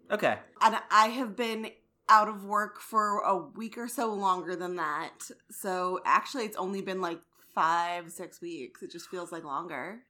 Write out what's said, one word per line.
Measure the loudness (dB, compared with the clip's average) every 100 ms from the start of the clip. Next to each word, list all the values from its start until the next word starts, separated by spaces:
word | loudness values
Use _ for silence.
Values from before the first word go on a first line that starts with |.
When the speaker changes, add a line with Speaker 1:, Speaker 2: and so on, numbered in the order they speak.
| -4
Speaker 1:
Okay. | 0 2 0 -4 2
Speaker 2:
And | 2 2 4
I | 6 6
have | 2 -4 -2
been | -2 -4 -6 -12 _ _ 6
out | 8 6
of | 0
work | -2 0 0 -4
for | -2 0 2 2
a | 2 2
week | -2 -10 -10 -8
or | -6
so | -2 -2
longer | 2 2 2 0 -4
than | -4 -2
that. | -2 -2 -4 -10 -16 -18 _
So | -10 -4 -2 0 0
actually, | 4 4 2 -4
it's | -4 -4
only | -4 -4
been, | -4 -4
like, | -4 -4 -12 _ -6
five, | 0 2 4 0 -2 -8
six | -12 -12 -12
weeks. | -10 -8 -10 -12
It | -14
just | -14 -10
feels | -10 -8
like | -8
longer. | -6 -6 -4 -6 -8 -10 -14